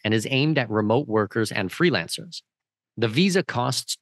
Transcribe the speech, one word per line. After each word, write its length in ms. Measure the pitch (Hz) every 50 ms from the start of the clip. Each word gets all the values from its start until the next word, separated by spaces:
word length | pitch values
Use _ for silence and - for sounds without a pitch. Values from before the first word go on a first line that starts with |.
| -
and 100 | 110 110
is 140 | 113 104 -
aimed 260 | 135 131 143 156 160 143
at 120 | 123 107
remote 380 | 107 107 107 104 113 127 147 135
workers 460 | 107 110 104 98 - - 110 101 -
and 160 | 110 98 92
freelancers. 720 | - - 165 180 131 92 82 85 - - - 175 - - - _ _ _ _ _ _ _ _ _ _ -
The 100 | 117 113
visa 340 | 107 143 185 202 175 190
costs 560 | - - - 120 120 131 131 - - - - -